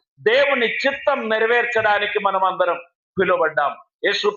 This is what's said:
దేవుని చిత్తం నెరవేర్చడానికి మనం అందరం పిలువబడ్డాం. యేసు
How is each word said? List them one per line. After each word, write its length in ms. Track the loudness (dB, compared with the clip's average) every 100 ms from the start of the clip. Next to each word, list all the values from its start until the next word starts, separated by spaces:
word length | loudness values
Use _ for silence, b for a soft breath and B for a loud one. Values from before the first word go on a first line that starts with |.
| _ _
దేవుని 460 | 0 2 2 0 -2
చిత్తం 640 | -2 -4 -2 -2 -2 -2
నెరవేర్చడానికి 880 | 0 2 0 0 0 2 0 0 -2
మనం 200 | 0 0
అందరం 360 | 0 0 -2 -2 -8 _ _ -2
పిలువబడ్డాం. 560 | 0 2 2 2 0 -4 -18 _ -4
యేసు 300 | 0 -2